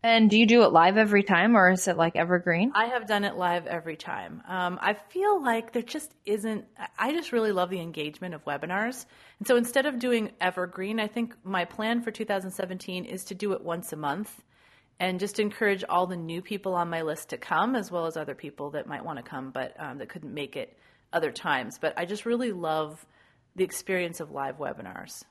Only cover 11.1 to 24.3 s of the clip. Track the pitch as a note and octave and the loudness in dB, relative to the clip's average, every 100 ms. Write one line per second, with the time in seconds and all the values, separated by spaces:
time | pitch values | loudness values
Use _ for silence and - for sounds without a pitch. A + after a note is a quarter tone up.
11.1 | A3+ A#3 - F#3 F#3+ F3 - G#3+ A#3 A#3 | -2 -6 -6 -6 -4 -4 -4 -2 0 -2
12.1 | A3 G#3+ G3 F#3+ F3+ F#3+ F#3 - F#3 - | -6 -2 -2 -4 -6 -6 -6 -8 -8 -8
13.1 | F#3 - F#3+ G#3 F#3+ - E3+ F3+ D#3 D3 | -10 -10 -6 -4 -4 -4 -6 -6 -6 -4
14.1 | D3+ G#3 - _ _ _ _ _ _ F3+ | -4 -6 -12 _ _ _ _ _ _ -4
15.1 | F#3 G3+ G3+ G#3 G#3 G#3+ G3 F#3+ F3 F3+ | -2 -4 -2 -2 2 2 2 2 0 0
16.1 | F3+ E3 E3 F#3 G3+ G3 F3+ E3+ E3 D#3+ | -2 -6 -8 -6 -6 -2 -2 -2 -2 -4
17.1 | D#3 - - - D#3+ G#3 B3+ F#3+ F3+ E3 | -4 -6 -12 -2 2 2 0 -2 -4 -4
18.1 | D#3+ D3+ C3 D3+ - C#3+ D3 - C#3+ D#3+ | -4 -8 -8 -12 -10 -8 -8 -8 -10 -8
19.1 | D3 A#2+ C#3+ C3+ C3+ B2+ - D3+ C3 - | -10 -10 -10 -10 -8 -8 -8 -12 -12 -12
20.1 | - D#3 D3 C#3 - A2 _ _ _ _ | -12 -12 -10 -8 -8 -12 _ _ _ _
21.1 | E3+ D#3 - F3 C#3 A#2 - D#3 - F3 | -2 -2 -4 -2 -2 -2 -4 -4 -2 -6
22.1 | G#3 A#3 A#3+ B3 F#3 E3+ D#3 D3+ D#3 - | -6 -4 -2 -2 -4 -2 -2 -2 -8 -20
23.1 | _ _ _ _ - F#3 - - F#3+ F3 | _ _ _ _ -2 -2 -2 -4 -2 -2
24.1 | E3+ D3+ | -6 -10